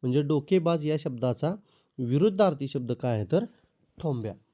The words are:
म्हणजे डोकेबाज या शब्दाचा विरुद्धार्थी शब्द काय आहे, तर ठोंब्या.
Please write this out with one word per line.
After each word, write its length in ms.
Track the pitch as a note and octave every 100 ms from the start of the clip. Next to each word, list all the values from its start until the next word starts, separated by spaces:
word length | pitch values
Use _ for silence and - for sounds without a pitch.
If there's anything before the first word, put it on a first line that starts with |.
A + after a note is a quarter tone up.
म्हणजे 200 | B2+ B2+
डोकेबाज 640 | C#3+ D3+ C#3+ F#3 E3 E3+ D3+
या 100 | D3+
शब्दाचा 540 | D3+ B2 B2+ A2+ D3+ G3+ _ _ _ -
विरुद्धार्थी 680 | B2 C3+ G3+ F#3+ G3+ C#3+ C#3
शब्द 240 | C#3+ A#2+
काय 240 | A#2+ B2+ A2+
आहे, 80 | G2+
तर 120 | E3 A3+ _ _ _ _ -
ठोंब्या. 360 | D#3+ B2+ G#2+ F#2 _